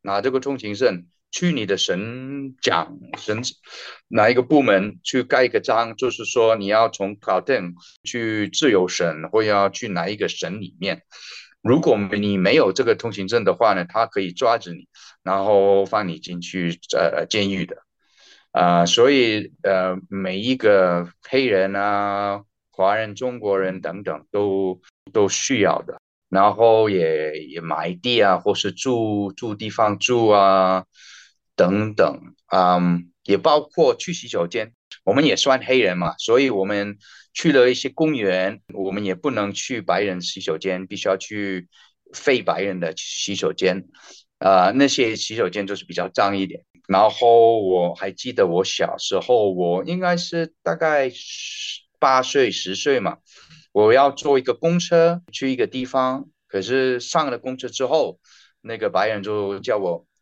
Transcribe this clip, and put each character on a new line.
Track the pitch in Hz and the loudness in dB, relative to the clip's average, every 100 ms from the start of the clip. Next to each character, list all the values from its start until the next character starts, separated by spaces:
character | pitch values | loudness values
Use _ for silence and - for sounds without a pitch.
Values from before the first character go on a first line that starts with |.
拿 | 98 101 | -6 -2
这 | 127 | -2
个 | 131 | -2
通 | 135 131 | -4 -8
行 | 107 | -8
证 | 104 123 87 87 _ _ | -2 0 -2 -10 _ _
去 | - 175 | -4 -2
你 | 139 | -2
的 | 98 95 | -2 -2
省 | - 90 113 127 131 143 135 131 | -2 -4 -6 -10 -12 -10 -12 -6
长， | - 85 80 - - - | -2 -2 -2 -10 -18 -10
省， | - 107 127 - - - - - - | -6 -4 -6 -12 -18 -20 -18 -20 -4
哪 | 110 110 | 2 4
一 | |
个 | 165 | 4
部 | 123 151 | 4 4
门 | 123 98 104 - | 4 2 0 -6
去 | - 131 | -6 -4
盖 | 123 131 | 0 2
一 | 123 | 2
个 | 110 | 0
章， | 117 113 113 110 | 0 0 -2 -4
就 | 127 | -6
是 | 113 | -6
说 | 107 120 113 110 | -4 2 2 2
你 | 98 | 0
要 | 110 113 | 2 2
从 | - 98 107 | 0 -8 -6
Gauteng | - 92 113 123 90 87 - _ | -4 -2 -2 -4 -4 -12 -20 _
去 | - 120 113 107 101 | -10 -6 -4 -4 -4
自 | - 147 | 0 2
由 | 95 90 | 4 2
省， | - 85 78 80 | -2 -4 -4 -4
或 | 107 | -2
要 | 107 101 98 | 2 2 0
去 | - 113 | -2 -8
哪 | 87 90 | -6 -6
一 | 104 | -4
个 | 92 | -6
省 | - 85 104 | -6 -8 -8
里 | 92 - | -12 -10
面。 | 92 - _ - - - - _ | -8 -8 _ -20 -20 -20 -20 _
如 | 113 147 | 2 2
果 | 156 104 | 4 2
你 | 98 104 104 98 | 0 -2 -2 0
没 | 92 151 | 2 4
有 | - | 2
这 | - | 2
个 | 117 | 0
通 | 107 117 | -2 -4
行 | 101 95 | -8 -4
证 | 117 | -2
的 | 98 | 0
话 | 90 110 | 2 2
呢， | 95 87 | 2 -2
他 | 110 113 | -2 -2
可 | 101 | -2
以 | 92 | -6
抓 | 87 117 117 | -2 0 0
着 | 90 | -4
你， | 82 - _ - _ | -16 -20 _ -20 _
然 | 92 98 | -4 -2
后 | 101 101 98 98 95 | 4 4 6 4 2
放 | 107 95 | 0 -2
你 | 78 | -6
进 | - 87 | -10 -12
去， | 87 95 85 85 - | -8 -4 -4 -6 -4
呃， | - 85 76 | 0 0 0
监 | 85 107 101 | -2 -2 -2
狱 | 95 | -4
的。 | 87 - _ _ _ _ _ _ _ | -6 -12 _ _ _ _ _ _ _
啊， | - 87 87 | 0 2 4
所 | 85 - 127 | 4 4 4
以， | 139 117 107 - _ | 4 2 0 -6 _
呃， | 98 95 92 92 - | -2 0 0 -4 -8
每 | 98 95 95 | -8 -6 -4
一 | 117 131 | -4 0
个 | 110 98 90 87 87 _ | 4 4 4 0 -4 _
黑 | - 131 127 | -4 0 2
人 | 95 98 | 2 0
啊、 | 98 104 101 101 101 101 101 - _ _ | -2 -2 -2 -2 -2 -4 -6 -10 _ _
华 | - 95 107 | -2 0 0
人、 | 110 | -4
中 | 98 127 123 | -6 -8 -6
国 | 104 95 | -2 0
人 | 92 92 | -2 -4
等 | 76 92 | -8 -8
等 | 90 76 - | -8 -10 -6
都， | 101 101 98 95 90 _ _ - | -4 -2 0 -2 -6 _ _ -4
都 | 110 98 | 0 0
需 | - - 123 | 0 -2 0
要 | 92 73 | 2 0
的。 | - - _ _ _ | -4 -14 _ _ _
然 | 95 104 104 | 2 4 6
后 | 117 110 107 | 6 6 4
也， | 92 80 78 78 78 | 2 0 0 -4 -8
也 | 76 80 | -12 -10
买 | 82 76 85 | -6 -6 -6
地 | 87 123 117 | -6 0 2
啊， | 101 87 | 4 4
或 | 104 | 0
是 | 95 98 | -2 -4
住， | - 135 120 107 101 98 - | -4 -2 -2 0 -2 -4 -6
住 | 120 | -10
地 | 104 107 | -8 -6
方 | 110 107 101 | 0 0 0
住 | - 120 110 | 0 2 6
啊， | 101 98 95 92 92 - _ - - - _ _ | 6 6 6 4 0 -4 _ -20 -20 -20 _ _
等 | - 87 101 110 | 2 2 2 0
等。 | 107 78 - - _ _ | 2 0 0 -14 _ _
嗯， | 92 90 90 87 87 87 _ | 2 4 4 2 0 -4 _
也 | - 98 | -2 0
包 | 117 151 | 4 2
括 | 143 - 143 | 0 2 2
去 | 113 - | 2 -4
洗 | 170 117 | -10 -8
手 | 104 87 | -6 -4
间， | 113 110 _ _ - | -4 -8 _ _ -6
我 | - | -2
们 | 127 | 2
也 | 151 95 | 2 2
算 | 143 131 | 2 0
黑 | 117 131 | 2 2
人 | 98 90 | 2 0
嘛， | 85 - | -4 -4
所 | - 123 | 2 2
以 | 135 | 4
我 | 101 | 0
们 | 98 101 104 104 _ - _ | -2 -4 -6 -10 _ -20 _
去 | - 135 | -4 2
了 | 139 123 | 4 4
一 | |
些 | 127 131 | 2 -4
公 | - 156 135 | -2 0 0
园， | 98 92 95 107 - | 0 0 -2 -6 -12
我 | 101 95 | -8 -6
们 | 101 | -4
也 | 98 | -4
不 | 90 147 | -4 -4
能 | 107 101 | -4 -4
去 | 98 - 120 | -6 -8 -6
白 | 90 90 | -2 -2
人 | 101 90 | -2 -4
洗 | 87 95 | -8 -8
手 | 95 80 | -6 -4
间， | 95 90 95 | -4 -6 -8
必 | 101 | -6
须 | 101 | -4
要 | 95 | -4
去 | - 104 98 92 87 _ _ _ _ | -6 -8 -6 -8 -10 _ _ _ _
非 | - - 127 | -6 0 0
白 | 87 82 | 0 -4
人 | 98 92 | -4 -4
的 | 82 78 | -6 -8
洗 | - - - 98 | -12 -8 -8 -4
手 | 80 | -4
间。 | - 92 95 - _ - - _ _ | -2 -2 -2 -8 _ -20 -20 _ _
啊， | 95 92 92 | 4 4 4
那 | 127 139 | 4 2
些 | 139 113 | 2 0
洗 | 110 - 113 | -2 -6 -4
手 | 92 | -2
间 | 104 98 | -4 -6
就 | 101 | -10
是 | |
比 | - | -10
较 | 90 95 | -8 -4
脏 | - 101 98 | 0 0 0
一 | 95 | -4
点。 | - _ _ - | -8 _ _ 0
然 | 95 107 | 4 4
后 | - 120 117 117 113 | 4 6 8 6 4
我 | 95 90 87 | 2 2 0
还 | 87 98 | -4 -10
记 | 92 127 | -10 -6
得 | 113 92 | 0 2
我 | 87 | 2
小 | 95 - 90 - | 0 -2 -4 -4
时 | - 95 | -4 -2
候， | 104 120 101 | 2 2 2
我 | 90 87 92 | 0 0 -2
应 | 98 180 | -2 -4
该 | 180 175 | -2 -2
是 | 175 170 160 _ | -4 -6 -6 _
大 | 165 | -6
概 | 165 160 147 131 - - - - - - - _ _ | -2 0 0 0 -6 -14 -14 -14 -12 -12 -14 _ _
八 | 139 131 | 2 4
岁、 | 127 143 117 | 2 0 0
十 | 90 90 | -2 -8
岁 | 98 147 131 | -4 -2 -2
嘛， | 90 - _ - - - _ | -2 -8 _ -20 -20 -20 _
我 | 101 107 | 4 6
要 | 131 143 | 6 4
坐 | 135 147 135 | 2 0 2
一 | |
个 | 131 | 0
公 | 120 165 175 | -2 0 0
车 | 175 170 165 175 - | 2 4 4 2 -8
去 | - 135 | -6 -4
一 | 127 | -2
个 | 104 | -2
地 | 131 | -4
方， | 127 135 127 135 139 _ _ | -6 -2 -2 -4 -10 _ _
可 | 98 | -8
是 | 95 131 131 123 | -2 -2 0 -2
上 | - 165 147 | -2 -2 -2
了 | 120 | -4
公 | 127 131 | -8 -10
车 | 123 | -10
之 | - 127 | -6 -2
后， | 156 104 87 _ _ _ _ | 0 -2 -6 _ _ _ _
那 | 110 110 | -14 -6
个 | 104 | -4
白 | 92 107 | 0 -2
人 | 104 | -2
就 | 101 107 98 98 | -4 -4 -4 -6
叫 | 117 107 | -4 -2
我 | 92 85 - _ | -2 -6 -10 _